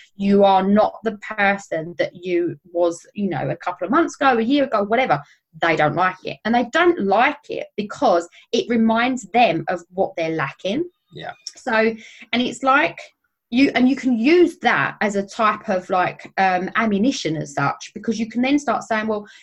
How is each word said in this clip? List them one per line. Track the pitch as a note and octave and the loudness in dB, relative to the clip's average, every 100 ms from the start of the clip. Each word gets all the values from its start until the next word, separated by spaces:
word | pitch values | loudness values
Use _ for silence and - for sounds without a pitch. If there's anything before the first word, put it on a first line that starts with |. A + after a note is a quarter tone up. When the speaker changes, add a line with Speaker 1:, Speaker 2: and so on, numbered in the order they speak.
| - | -20
Speaker 1:
You | - G3 G3+ | -4 2 6
are | G3 F#3+ | 6 6
not | F#3+ G#3 G3+ - | 4 4 2 0
the | A3 G#3+ | -8 -8
person | - G#3+ G3+ G3+ - E3 D#3+ E3+ | -10 0 0 0 -4 -8 -6 -4
that | - | -4
you | F3+ F3+ F3 E3+ D3 F3 | -4 -4 -2 -2 -6 _
was, | F3 F3 E3 - | 0 0 -2 -12
you | - G3 | -6 -4
know, | C3+ C#3 | -4 -6
a | - | -6
couple | F3+ F#3 F3+ | -8 -6 -2
of | |
months | D#4 D#4 | 0 0
ago, | - C4+ A#3 | 0 0 2
a | |
year | A3+ C#4+ | 2 0
ago, | C4 G#3+ | 2 -2
whatever. | G3+ A#3+ A#3+ D3 - _ _ D#3+ | 0 0 2 0 -4 _ _ 0
They | E3+ | 2
don't | D#3+ D3+ | 4 2
like | E3 F#3 - | 2 -2 -2
it. | - - | -12 -8
And | G#3+ | -2
they | A#3+ A#3+ | 0 0
don't | E4 F4 F4 | 2 2 2
like | G3 G3 C4+ D4 - | 0 2 2 -2 -10
it | - - - | -10 -8 -8
because | G#3 - B3 F3 E3+ - - | -8 0 2 2 0 -16 -6
it | A#3+ - | -4 0
reminds | A#3+ A3 A3+ B3 B3+ - | 2 2 2 0 -4 -2
them | A#3+ A3 D#3+ D3+ | 2 4 2 -4
of | - - | -6 -6
what | F3+ F#3 - | -4 -4 -2
they're | D#3+ D#3+ | -4 -2
lacking. | D3 - F3+ B3 F4 _ _ | -4 -6 -4 -4 -6 _ _
Speaker 2:
Yeah. | - - - - - | -16 -14 -14 -18 -12
Speaker 1:
So, | B3+ | -2
and | A3 A3+ A3+ - - - A#3+ | 0 0 -2 -16 -20 -6 -4
it's | B3 - | -4 -2
like, | C4 C#4 E4+ - - _ _ _ - | 2 2 2 -6 -20 _ _ _ -4
you, | A#3+ C#4 | 2 2
and | B3 B3+ | 4 2
you | C#4 | 2
can | C4 A3+ | 0 2
use | B3 F4 E4 - | 4 4 4 2
that | A#3+ E3+ C3+ - | 0 0 -2 -2
as | G#3 G3+ | -2 -2
a | G3 | -6
type | - G#3+ F#3 - | -2 -2 -2 -4
of, | F#3 F#3 | -4 -2
like, | F#3 F3 - - - | -2 -2 -4 -10 -2
um, | F#3+ F3+ F#3 - | 0 0 -2 -2
ammunition | A3 G3+ B3 C4+ E3 D#3 | 0 2 0 0 -4 -4
as | D3+ | -6
such, | - C#3 - - | -2 -2 -2 -12
because | - - G#3+ | -10 -6 -4
you | A3+ | -4
can | A#3 | -2
then | C4 D4 | 0 0
start | C#4+ G#3 | 0 -4
saying, | - A3 A3 | -2 -4 -2
"Well, | G#3+ G#3 - | -6 -8 -20